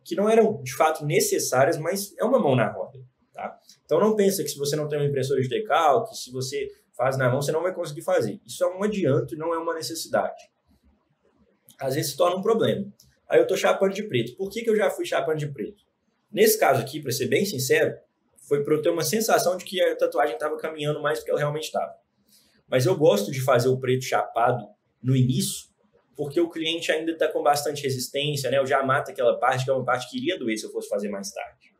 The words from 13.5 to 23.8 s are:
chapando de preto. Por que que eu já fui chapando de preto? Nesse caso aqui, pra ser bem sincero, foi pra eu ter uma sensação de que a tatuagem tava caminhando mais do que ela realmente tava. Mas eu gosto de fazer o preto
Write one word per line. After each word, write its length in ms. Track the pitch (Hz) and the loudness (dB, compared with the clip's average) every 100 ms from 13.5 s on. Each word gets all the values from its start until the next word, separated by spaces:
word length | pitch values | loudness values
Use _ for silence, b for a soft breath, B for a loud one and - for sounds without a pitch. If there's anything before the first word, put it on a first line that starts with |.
| 185 | 4
chapando 360 | 185 - 196 | 2 2 2
de 100 | 196 | 0
preto. 320 | - - - - | -2 -2 -2 -6
Por 160 | 196 | -8
que 100 | 233 | -4
que 80 | 226 | 0
eu 60 | 208 | 2
já 120 | 190 | 2
fui 160 | - | 0
chapando 360 | - 170 160 156 | -2 -2 0 -2
de 80 | 147 | -4
preto? 360 | - 92 - _ _ _ _ _ | -6 -10 -12 _ _ _ _ _
Nesse 280 | 208 220 - | 2 4 6
caso 200 | 160 139 | 4 4
aqui, 220 | - 156 | 0 -6
pra 100 | 147 | -6
ser 160 | 123 117 | -4 0
bem 160 | 143 | 0
sincero, 540 | 196 131 127 156 135 - _ _ _ _ - | 0 -2 0 2 2 -2 _ _ _ _ -2
foi 160 | 147 | -2
pra 120 | 147 151 | 2 0
eu 80 | |
ter 60 | 170 | 2
uma 140 | 165 | 0
sensação 540 | 151 214 214 175 175 185 | 0 0 2 2 2 -2
de 80 | - | -4
que 160 | 180 | 0
a 140 | 170 165 | 0 2
tatuagem 420 | 175 160 147 156 | 0 0 -2 -2
tava 200 | 151 151 | -6 -6
caminhando 440 | 160 156 147 147 | -8 -6 -4 -2
mais 180 | 147 156 | -2 -2
do 60 | - | -2
que 60 | |
ela 80 | 147 | -2
realmente 320 | 147 156 156 | -2 -4 -6
tava. 240 | - - - _ _ _ b b b _ | -6 -6 -10 _ _ _ b b b _
Mas 180 | 127 131 | 0 2
eu 100 | 180 | 4
gosto 360 | 156 202 202 | 4 4 0
de 100 | 135 | -2
fazer 280 | 131 123 127 | 2 4 4
o 100 | |
preto 240 | 127 | 2